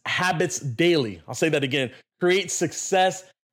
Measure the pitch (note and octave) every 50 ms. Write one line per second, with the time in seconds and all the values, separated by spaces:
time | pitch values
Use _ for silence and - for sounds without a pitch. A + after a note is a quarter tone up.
0 | - - - - F3+ F3+ F3+ D#3 F3+ F3 - - - C#3+ A#2 - E3 F3 E3+ D#3
1 | C3 A2 F#2+ E2+ - - B2+ - - D#3 D#3 D3 C#3 C3 B2 C#3 C3+ A#2 - -
2 | - _ _ _ - F3 F3+ G3 F#3+ E3+ - - F3+ D#3 - - - - F#3+ F#3
3 | F#3 F#3+ F3+ - - - _ _ _ _